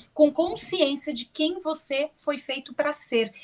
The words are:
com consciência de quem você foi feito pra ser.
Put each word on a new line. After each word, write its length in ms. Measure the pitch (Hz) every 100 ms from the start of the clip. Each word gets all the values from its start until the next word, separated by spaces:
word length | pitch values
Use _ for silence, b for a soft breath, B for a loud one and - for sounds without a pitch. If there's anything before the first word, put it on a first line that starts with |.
| B
com 180 | - 302
consciência 800 | 285 349 453 - 359 277 285 302
de 120 | 233 240
quem 340 | - 311 370
você 500 | 311 311 - 269 302 -
foi 220 | - 277
feito 360 | - 269 -
pra 180 | 254 285
ser. 400 | 302 - 233 214 B